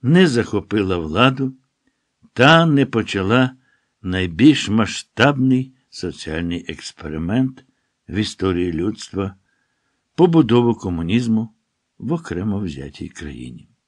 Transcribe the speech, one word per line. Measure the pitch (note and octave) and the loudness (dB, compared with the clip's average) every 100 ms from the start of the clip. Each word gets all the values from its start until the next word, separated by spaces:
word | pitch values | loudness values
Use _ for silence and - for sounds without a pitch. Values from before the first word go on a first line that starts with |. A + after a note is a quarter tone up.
не | A#2+ E3+ F#3 | 4 4 4
захопила | A#2+ G#2 G2+ - G#2+ F#2+ F2+ | 2 0 -4 -2 -2 0 -2
владу | D#2 E2+ B2+ C3+ C3 C3 _ _ _ _ _ _ _ | -2 2 2 2 -6 -8 _ _ _ _ _ _ _
та | - C3 E3 E3 | 2 6 6 6
не | C#3+ C3+ | 2 2
почала | A#2 G2+ G2 F#2+ A#2+ B2+ C3 _ _ _ _ | 0 -2 -2 0 2 0 -4 _ _ _ _
найбільш | F#2 F#2 F#2 E2 C3+ C#3 - | -6 -4 -4 4 4 4 0
масштабний | G#2+ G2+ - - - C3 C#3 C3 B2+ C3 _ _ | 0 -2 -4 -14 2 2 4 2 0 -2 _ _
соціальний | - F2 D#2 - D#2 E2+ F2 - | -12 -10 -10 -8 -6 -4 -6 -10
експеримент | D#2 - - D#2 D#2 E2+ A2+ C3 C3 _ _ _ _ _ | -14 -16 -14 -10 -8 -4 -2 -2 -4 _ _ _ _ _
в | |
історії | F#2 G#2 - F#2+ F2 F2+ | -6 -6 -4 -2 -2 -2
людства, | D#2+ F#2 A2 - F#2+ G2 G2 _ _ _ _ _ _ _ | -2 -4 -6 -10 -6 -6 -8 _ _ _ _ _ _ _
побудову | - F3 E3 B2 A#2+ A#2+ | 0 4 4 4 4 2
комунізму | A2+ G2 E2+ E2+ A2+ A#2+ A2 A2+ _ _ _ _ _ | -2 -4 -6 -2 -2 0 -2 -2 _ _ _ _ _
в | A#2+ | -8
окремо | E3 E3+ E2+ G#2 G2+ | -8 -6 -6 -4 -4
взятій | G2 C2+ C#2 - D#2 | -6 -10 -14 -14 -16
країні. | - D2+ B1 B1 A#1 _ _ | -14 -14 -14 -16 -18 _ _